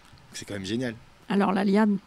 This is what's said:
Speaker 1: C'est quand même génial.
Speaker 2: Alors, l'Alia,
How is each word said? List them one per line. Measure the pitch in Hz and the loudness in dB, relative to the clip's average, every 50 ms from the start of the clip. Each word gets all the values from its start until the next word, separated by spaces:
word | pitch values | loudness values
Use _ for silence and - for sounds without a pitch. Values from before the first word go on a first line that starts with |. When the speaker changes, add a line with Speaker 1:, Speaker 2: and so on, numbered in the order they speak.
| - - - - - - - | -20 -20 -20 -20 -20 -18 -16
Speaker 1:
C'est | - - | -14 -12
quand | - 101 | -10 -8
même | 101 95 | -8 -6
génial. | 92 110 120 131 120 110 113 - - - - - - | -4 -4 -4 -4 -6 -8 -10 -14 -20 -20 -16 -8 -2
Speaker 2:
Alors, | - 202 196 - | 0 0 2 2
l'Alia, | 190 196 196 202 190 208 220 208 202 190 - | 2 0 2 2 4 4 4 4 2 0 -4